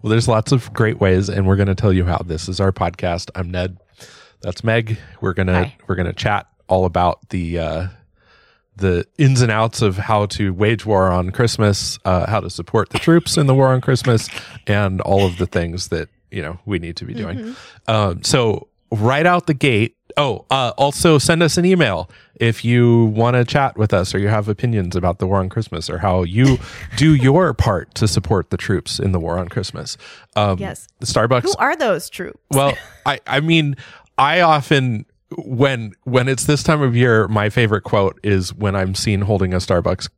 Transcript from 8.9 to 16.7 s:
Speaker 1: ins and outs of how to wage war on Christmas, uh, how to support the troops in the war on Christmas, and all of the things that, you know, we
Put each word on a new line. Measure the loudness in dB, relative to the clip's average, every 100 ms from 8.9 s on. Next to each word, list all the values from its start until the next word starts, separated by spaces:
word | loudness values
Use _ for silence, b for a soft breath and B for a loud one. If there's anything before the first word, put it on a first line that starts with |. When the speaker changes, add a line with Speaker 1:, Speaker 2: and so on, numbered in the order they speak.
| 0 -4 2
Speaker 1:
ins | 2 4
and | 2
outs | 2 0 0
of | -2 -2
how | -2 0
to | 0 -2 -4
wage | 0 0 0 0
war | 2 2
on | 2 -2
Christmas, | 0 -2 2 0 0 -4 -6 -2
uh, | 0 0
how | -2
to | -4
support | -12 -2 -2 -2
the | -2
troops | 2 2 2 0
in | 2
the |
war | 4 4
on | 2
Christmas, | 0 0 2 0 -2 B B B -2
and | 0 0 -2
all | 0 2 2
of | 0
the | -4
things | -2 -4 -8 -6
that, | -8 -8 _ _
you | -12
know, | -12 -12
we | -6